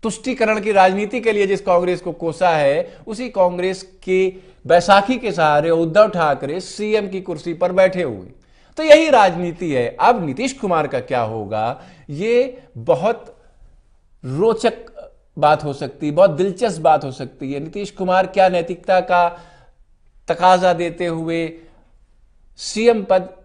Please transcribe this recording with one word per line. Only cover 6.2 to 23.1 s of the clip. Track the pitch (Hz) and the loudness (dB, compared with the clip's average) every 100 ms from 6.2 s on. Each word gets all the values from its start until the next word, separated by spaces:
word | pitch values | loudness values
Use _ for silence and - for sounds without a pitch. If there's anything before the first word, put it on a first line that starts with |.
| 156 135 139 165 | -2 -2 -4 -10
सीएम | 180 - 214 214 202 | -10 -8 -2 -2 -2
की | 190 | -10
कुर्सी | 185 160 - | -10 -10 -10
पर | 165 180 | -4 -2
बैठे | 180 190 180 | 2 2 2
हुए। | 160 104 92 - _ _ _ - | -6 -6 -14 -20 _ _ _ -6
तो | |
यही | 311 302 320 | 6 6 8
राजनीति | 254 196 170 175 165 175 | 4 4 0 -8 -6 -4
है। | 135 117 - | -2 -2 0
अब | 185 240 165 | 2 2 -2
नीतीश | 127 254 | -6 -6
कुमार | - 208 170 147 | -6 -4 -2 -2
का | 131 | -6
क्या | 110 131 | -4 -4
होगा, | 113 113 101 107 113 135 - - - | -4 -6 -6 -4 -4 -6 -16 -20 -16
ये | 143 214 240 262 254 - - | -8 -2 0 -2 -6 -20 -16
बहुत | 117 208 196 226 - - _ _ - - _ _ _ _ | -2 0 0 -4 -10 -20 _ _ -20 -20 _ _ _ _
रोचक | 131 135 220 220 233 - - - - _ _ - | -10 -2 0 0 -2 -4 -18 -20 -20 _ _ 0
बात | 147 151 | 2 2
हो | 151 | -2
सकती | 139 139 - 151 | -8 -10 -8 -4
है, | |
बहुत | 147 196 | 4 4
दिलचस्प | 147 190 185 233 165 | 4 -4 -2 -4 0
बात | 156 151 | 2 2
हो | 139 | 0
सकती | 123 123 - 135 | -10 -14 -12 -10
है। | 139 | -8
नीतीश | 156 202 202 | -10 -10 -12
कुमार | - 185 185 185 | -8 -2 0 0
क्या | 196 190 | 2 2
नैतिकता | 180 170 175 - 185 | 2 -4 -8 0 0
का | 180 180 175 - - _ _ _ _ _ _ _ - | 2 2 2 -2 -20 _ _ _ _ _ _ _ -8
तकाजा | 170 185 185 185 | 0 4 4 4
देते | 170 175 170 175 | 0 -4 -4 -6
हुए | 165 165 165 165 165 - _ _ _ _ _ _ _ _ _ | -4 -4 -4 -6 -10 -20 _ _ _ _ _ _ _ _ _
सीएम | - 214 233 226 | -10 2 2 2
पद | 190 | 2